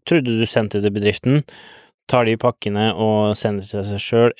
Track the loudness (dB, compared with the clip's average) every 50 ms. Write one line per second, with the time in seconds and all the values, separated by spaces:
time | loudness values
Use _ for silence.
0 | _ 0 0 2 2 0 0 0 -2 0 0 -2 -2 -2 -2 -2 -2 -2 0 0
1 | 0 0 0 0 0 0 2 0 0 -4 -10 -20 -20 -20 -20 -20 -20 _ _ _
2 | _ -2 0 2 2 2 0 0 0 -2 -2 _ -4 -4 -2 0 0 0 0 0
3 | 0 0 2 2 2 0 0 -2 -2 -4 -4 -4 -6 -8 -8 -8 -6 -6 -6 -8
4 | -4 0 2 4 4 2 2 -2